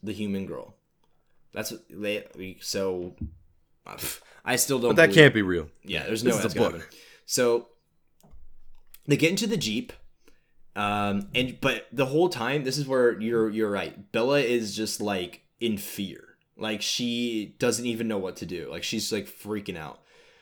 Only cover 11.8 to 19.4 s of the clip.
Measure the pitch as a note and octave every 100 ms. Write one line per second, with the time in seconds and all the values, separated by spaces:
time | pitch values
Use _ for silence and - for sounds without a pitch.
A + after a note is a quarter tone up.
11.8 | - A#2+ C3 D3 F3+ C#3+ A#2 D3 C3 C#3+
12.8 | C3+ C3+ A#2+ G2+ A2 A#2 A2 G#2+ G#2+ G2+
13.8 | E2+ - - A#2 A#2+ C#3+ A#2+ A#2+ G#2+ G#2
14.8 | G#2+ - G#2 F#2+ F2 - _ _ A2+ G2+
15.8 | - - G2 - - _ _ - G#2+ G#2+
16.8 | - - A#2+ A#2+ A#2+ A2 G2 - B2 A2
17.8 | B2 A2+ A2+ G#2 F#2 F2 E2 E2+ C#2 E2+
18.8 | - A2 - G#2+ G2 -